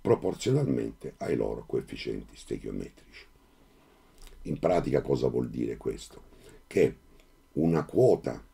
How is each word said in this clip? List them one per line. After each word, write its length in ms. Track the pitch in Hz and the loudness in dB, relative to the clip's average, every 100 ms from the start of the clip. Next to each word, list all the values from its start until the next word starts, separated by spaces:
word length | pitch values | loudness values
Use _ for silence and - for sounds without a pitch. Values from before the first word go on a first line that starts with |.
proporzionalmente 1120 | - 113 92 90 - 135 143 120 58 - - - | 4 2 2 -2 0 2 2 0 -2 -8 -14 -8
ai 180 | - 69 | -2 0
loro 280 | 52 55 | -2 -4
coefficienti 720 | 57 62 - - 58 53 - | -4 -6 -6 -10 -8 -8 -10
stoichiometrici. 920 | - - 57 53 50 50 - - - - _ _ _ - _ _ _ _ - - - | -20 -10 -8 -6 -8 -10 -14 -20 -20 -20 _ _ _ -20 _ _ _ _ -20 -20 -16
In 160 | - 73 | -8 -2
pratica 420 | 82 85 73 69 | 2 2 2 0
cosa 280 | - 67 64 | 2 0 0
vuol 200 | 62 62 | 0 -4
dire 280 | 57 58 60 | -4 -4 -4
questo? 460 | 57 53 - - - - - - - | -6 -8 -12 -20 -20 -20 -20 -20 -4
Che 300 | 101 85 - - - - _ _ | 4 4 2 -18 -20 -20 _ _
una 320 | - 82 82 | 0 2 2
quota 600 | 76 90 123 92 - 60 - | 2 4 6 6 0 -8 -14